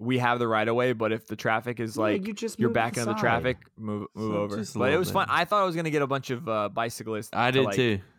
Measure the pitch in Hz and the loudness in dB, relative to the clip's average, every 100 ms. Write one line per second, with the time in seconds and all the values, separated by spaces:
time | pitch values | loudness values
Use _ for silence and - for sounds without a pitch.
0 | 113 127 123 120 117 110 110 117 127 113 | -2 2 2 2 2 2 2 2 2 2
1 | 110 110 - 110 120 110 117 120 113 113 | 0 -2 -4 -4 0 0 -2 -6 -6 0
2 | 107 196 190 208 226 - 120 117 117 123 | 0 0 -2 -6 -8 0 2 2 0 0
3 | 113 107 117 117 123 127 - - 110 104 | -2 0 2 2 0 -4 -10 -12 -6 -6
4 | 101 - 110 104 101 101 101 110 123 156 | -6 -6 -2 -2 -2 -4 -6 -2 2 2
5 | 180 196 185 147 175 208 185 170 160 147 | 2 0 0 0 2 2 2 0 -2 0
6 | 139 135 131 123 165 110 104 110 117 - | 0 -2 -2 -6 -2 -2 0 -2 -4 -4
7 | 110 107 104 101 123 131 123 101 120 101 | -6 -6 -4 0 2 4 4 4 4 2
8 | - | -2